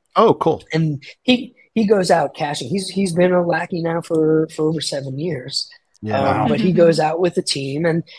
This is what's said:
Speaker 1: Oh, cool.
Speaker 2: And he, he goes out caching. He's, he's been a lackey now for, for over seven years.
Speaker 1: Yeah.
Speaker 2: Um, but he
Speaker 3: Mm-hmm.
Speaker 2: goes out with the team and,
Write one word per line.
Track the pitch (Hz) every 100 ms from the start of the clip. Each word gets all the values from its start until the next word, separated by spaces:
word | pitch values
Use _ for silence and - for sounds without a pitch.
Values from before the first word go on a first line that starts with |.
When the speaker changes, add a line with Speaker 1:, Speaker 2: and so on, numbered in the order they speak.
| _
Speaker 1:
Oh, | 185 220
cool. | - 165 113 -
Speaker 2:
And | 160 156 139 - -
he, | - 247 - _ _
he | 220 208
goes | 208 175
out | 165 143 -
caching. | 147 147 123
He's, | 190 185
he's | 190 190
been | 165 180
a | 180
lackey | 170 160 170 175
now | 165 165
for, | - 160 156 156 160
for | - 156
over | 160
seven | - 143 135 135
years. | 175 139 131 - - - _ _
Speaker 1:
Yeah. | 104 - - 107
Speaker 2:
Um, | 110
but | -
he | 185
Speaker 3:
Mm-hmm. | 170
Speaker 2:
goes | 170 156
out | 156 165
with | 180
the | 180
team | - 143 139 143 170
and, | 165 -